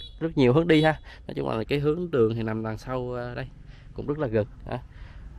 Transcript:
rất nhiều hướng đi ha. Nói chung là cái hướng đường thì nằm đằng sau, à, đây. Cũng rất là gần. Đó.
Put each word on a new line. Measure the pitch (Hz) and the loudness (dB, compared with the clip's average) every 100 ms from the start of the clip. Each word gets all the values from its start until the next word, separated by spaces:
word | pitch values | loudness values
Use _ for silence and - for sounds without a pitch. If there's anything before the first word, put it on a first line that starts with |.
| - - | -6 -8
rất | 165 156 | -4 4
nhiều | 123 | 6
hướng | 160 170 | 6 6
đi | 156 | 6
ha. | 156 151 - - - | 6 2 -6 -16 -10
Nói | 143 | -6
chung | 135 | -2
là | 117 | -2
cái | 110 143 | -2 0
hướng | 143 160 180 | 0 0 0
đường | 147 110 113 | 4 4 2
thì | |
nằm | 110 110 | -2 -4
đằng | 110 110 | -4 -8
sau, | - 127 123 | -6 -6 -6
à, | 123 120 123 | -8 -8 -8
đây. | 127 - - - - | -10 -14 -20 -20 -16
Cũng | - 113 | -10 -6
rất | 147 | -2
là | 139 | 0
gần. | 110 104 - - | 0 0 -6 -8
Đó. | 123 - - - - - | -8 -10 -16 -16 -16 -16